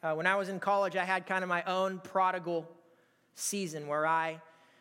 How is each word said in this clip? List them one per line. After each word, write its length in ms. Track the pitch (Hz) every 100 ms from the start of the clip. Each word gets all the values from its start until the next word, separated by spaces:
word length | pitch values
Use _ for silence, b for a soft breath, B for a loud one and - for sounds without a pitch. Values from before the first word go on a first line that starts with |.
Uh, 120 | 165 156
when 120 | 170
I 80 | 196
was 140 | 190
in 100 | 190
college, 380 | 196 202 196 180
I 80 | 180
had 200 | 190 180
kind 180 | 190
of 40 | 185
my 160 | 175
own 360 | 170 185 190 185
prodigal 680 | - 190 185 185 170 170 165 - b b b b b -
season 520 | - 202 185 156 147
where 180 | 147 156
I 360 | 165 160 160 - b b b